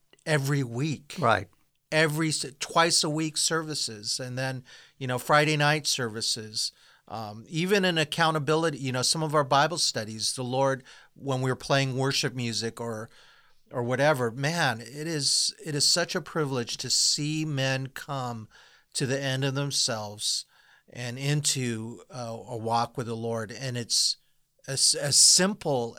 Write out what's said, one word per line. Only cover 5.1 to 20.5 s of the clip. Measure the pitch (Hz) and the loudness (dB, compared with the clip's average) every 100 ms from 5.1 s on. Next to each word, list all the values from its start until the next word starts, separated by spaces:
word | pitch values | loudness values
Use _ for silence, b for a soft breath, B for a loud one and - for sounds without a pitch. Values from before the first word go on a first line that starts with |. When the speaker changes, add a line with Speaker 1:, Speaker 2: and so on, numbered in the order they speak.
| 127 | -4
Speaker 1:
Friday | - 151 156 151 | 4 6 6 4
night | 147 151 139 | 4 2 0
services. | - 123 107 107 - 110 110 - b b b _ | -2 -2 -4 -4 -4 -6 -6 -6 b b b _
Um, | 110 110 107 113 | -10 -10 -12 -8
even | 165 180 208 185 | -2 2 4 4
in | 165 | 2
accountability, | 151 - 165 156 143 156 165 139 | 0 2 2 2 2 2 2 -2
you | 131 | -4
know, | 127 | 0
some | 123 160 160 | 0 0 0
of | 156 | 0
our | |
Bible | 135 139 156 165 | 4 4 4 2
studies, | - - 107 110 104 - | -2 -2 -6 -6 -4 -4
the | 123 | -2
Lord, | 131 135 131 - B B - | 2 2 0 -6 B B -12
when | 135 131 | -4 -2
we're | 131 123 | 0 -2
playing | - 139 135 127 | 2 2 2 0
worship | 135 135 131 123 | 0 0 -2 -2
music | 120 107 113 110 | -4 -2 -6 -6
or, | 117 110 113 b b b b b _ | -8 -8 -10 b b b b b _
or | 131 | -4
whatever, | 120 127 147 143 120 | -2 4 4 4 0
man, | 117 139 175 151 113 | 0 -2 0 0 0
it | 117 139 156 | -8 -10 -6
is, | 160 135 - - - - | -2 2 2 0 -4 -6
it | 143 | 0
is | 123 | 2
such | - 170 190 | 2 0 -2
a | |
privilege | - 175 147 131 120 - | -4 -2 0 -2 -4 -6
to | 127 | -2
see | - - - 147 156 156 | 0 2 0 -2 -2 -2
men | 143 135 135 131 | 0 0 -2 -4
come | - - 139 127 113 107 b b b b - | -10 -8 -6 -6 -8 -12 b b b b -4
to | 135 | -2
the | 135 | -2
end | 139 131 139 | -2 0 0
of | 135 | 0
themselves | 143 - - 113 104 104 - - - | -2 0 0 -2 -6 -6 -2 -2 -4